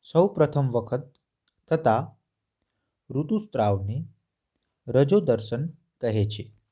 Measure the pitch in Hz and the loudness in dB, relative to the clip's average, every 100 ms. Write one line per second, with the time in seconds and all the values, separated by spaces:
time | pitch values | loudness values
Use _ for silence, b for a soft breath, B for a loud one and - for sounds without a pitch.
0 | - 160 196 202 147 143 135 117 - 127 | 0 2 2 4 2 2 0 0 -2 -6
1 | - _ _ _ _ _ _ 160 160 110 | -6 _ _ _ _ _ _ 0 2 2
2 | 151 _ _ _ _ _ _ _ _ _ | -2 _ _ _ _ _ _ _ _ _
3 | _ 131 156 214 - 135 104 98 98 127 | _ -6 -4 -4 -4 -2 0 0 -4 -8
4 | 165 _ _ _ _ _ _ _ - 123 | -8 _ _ _ _ _ _ _ -2 2
5 | 143 202 160 113 107 120 165 - _ _ | 4 2 2 -2 -2 -6 -6 -10 _ _
6 | 120 110 104 107 - _ _ | -4 0 -2 -4 -14 _ _